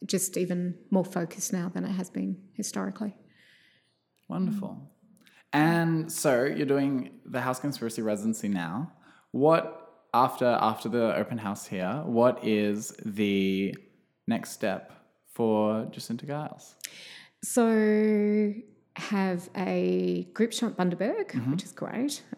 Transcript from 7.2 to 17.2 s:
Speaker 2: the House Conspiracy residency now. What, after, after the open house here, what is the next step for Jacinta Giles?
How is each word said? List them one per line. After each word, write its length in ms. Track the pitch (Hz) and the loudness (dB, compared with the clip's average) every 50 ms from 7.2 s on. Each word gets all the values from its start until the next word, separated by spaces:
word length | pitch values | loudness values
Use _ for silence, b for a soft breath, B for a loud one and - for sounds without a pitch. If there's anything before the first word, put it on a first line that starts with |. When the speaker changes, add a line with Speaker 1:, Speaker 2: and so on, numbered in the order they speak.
| _ | _
Speaker 2:
the 160 | - 123 127 | -6 -4 -2
House 180 | 123 131 127 - | -2 -2 -2 -2
Conspiracy 420 | - 143 143 - 117 113 110 - | -2 -4 -4 -2 -4 -4 -4 -2
residency 460 | 110 110 107 101 104 113 110 - - 101 | 0 0 0 0 0 -2 -2 -2 -2 -2
now. 420 | 101 92 85 82 87 117 165 170 - b b b b b b b | -2 -2 -2 -2 -4 -4 -6 -6 -10 b b b b b b b
What, 580 | - 123 135 156 165 165 - - - - - - - _ _ _ - | -2 2 4 6 6 4 2 -2 -8 -14 -18 -20 -20 _ _ _ 4
after, 320 | 120 127 127 - - 127 | 4 4 4 2 2 2
after 440 | 123 117 - - 110 110 - - 117 | 4 4 4 4 2 0 0 -4 -2
the 260 | 107 120 117 110 - | 0 2 2 2 2
open 220 | - 107 - 127 113 | 0 -2 -2 -4 -6
house 300 | 107 120 104 - - - | -4 -6 -6 -6 -8 -8
here, 340 | 110 95 92 92 110 147 160 | -6 -4 -2 -2 -4 -4 -4
what 380 | - 117 113 120 127 123 - 123 | 0 2 6 6 6 4 4 0
is 480 | 113 107 104 104 104 101 107 107 - - - - | 2 2 2 2 2 0 -2 -6 -10 -12 -10 -10
the 680 | 113 101 104 104 101 98 98 95 95 95 95 98 95 - - - _ _ _ _ _ _ _ _ - | -8 -2 0 2 2 4 2 2 2 2 0 0 -2 -4 -8 -14 _ _ _ _ _ _ _ _ -4
next 240 | 113 98 - - | -4 -2 -4 -8
step 400 | - - - 104 92 92 - - - - _ _ _ _ _ _ - | -8 -4 -2 -2 -2 -4 -8 -14 -20 -20 _ _ _ _ _ _ -4
for 520 | - 117 110 107 107 107 107 107 110 117 - | -2 0 2 4 4 2 2 0 -2 -4 -6
Jacinta 340 | - - - - 117 117 - | -10 -12 -8 -8 -8 -8 -6
Giles? 500 | 143 143 151 151 - - - - - - _ B B B B B B B B | -8 -8 -8 -8 -10 -12 -14 -20 -20 -20 _ B B B B B B B B